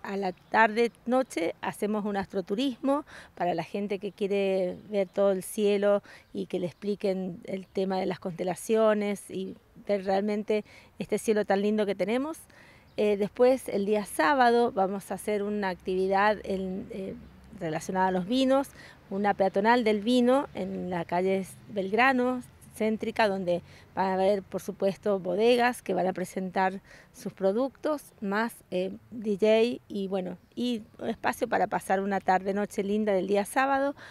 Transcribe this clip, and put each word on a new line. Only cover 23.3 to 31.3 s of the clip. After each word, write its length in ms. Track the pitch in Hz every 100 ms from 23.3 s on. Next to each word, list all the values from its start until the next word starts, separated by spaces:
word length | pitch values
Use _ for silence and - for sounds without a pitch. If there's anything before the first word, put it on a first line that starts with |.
| 196 175 170 - - -
van 160 | - 190
a 40 |
haber, 280 | 190 190 208
por 180 | 190 185
supuesto, 580 | - 190 196 - 208 196
bodegas 600 | 180 180 233 247 240 247
que 140 | -
van 120 | 185 185
a 60 |
presentar 680 | 180 185 - 185 190 190 190 - - -
sus 200 | - 196
productos, 800 | - 190 214 269 - 302 294 - -
más, 340 | 202 202 233 - _
eh, 220 | 180 190 208 -
D 220 | 233 214 196
J 420 | 214 220 233 262 -
y, 180 | 202 190
bueno, 300 | 190 185 180 _
y 280 | - 240 233 220 - 233
espacio 420 | 220 -